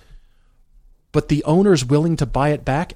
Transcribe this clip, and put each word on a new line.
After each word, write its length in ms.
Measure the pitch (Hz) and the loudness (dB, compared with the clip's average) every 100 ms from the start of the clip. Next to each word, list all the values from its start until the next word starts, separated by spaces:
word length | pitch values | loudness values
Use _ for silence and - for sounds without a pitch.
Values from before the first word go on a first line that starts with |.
| - - _ _ _ _ _ - - _ _ | -20 -20 _ _ _ _ _ -20 -20 _ _
But 160 | 151 - | -4 0
the 140 | 147 - | -2 0
owner's 400 | 170 202 160 123 | 2 4 2 2
willing 320 | 147 170 156 | 0 0 -2
to 80 | 131 | -2
buy 240 | 127 147 | -2 0
it 160 | 147 - | -2 -2
back 260 | 139 180 | -4 -4